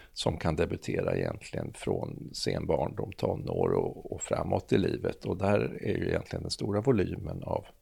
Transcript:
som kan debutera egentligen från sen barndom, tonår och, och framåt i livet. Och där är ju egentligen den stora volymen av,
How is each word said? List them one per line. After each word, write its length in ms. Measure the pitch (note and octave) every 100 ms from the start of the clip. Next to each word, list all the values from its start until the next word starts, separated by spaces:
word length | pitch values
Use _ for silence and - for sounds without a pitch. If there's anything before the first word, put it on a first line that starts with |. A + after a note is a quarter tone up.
| -
som 240 | - - D#2+
kan 200 | E2+ D#2+
debutera 600 | E2+ - - G1+ G1+ G1+
egentligen 560 | G1+ - - - -
från 580 | - - G1+ - - -
sen 340 | - - - -
barndom, 460 | C#2+ - - -
tonår 600 | - - F#2+ - G1+ G1+
och, 400 | G1+ G1+ - -
och 100 | -
framåt 500 | - - E2+ F#2+ -
i 60 | G#2+
livet. 460 | F2 - E2+ -
Och 120 | - F#2
där 420 | G2 G#2 - -
är 140 | - F#2
ju 120 | F2
egentligen 340 | E2+ - F2+
den 80 | F2
stora 300 | - A2+ G2+
volymen 640 | B2 A2 F2+ F2+ E2 F2
av, 240 | E2+ - - -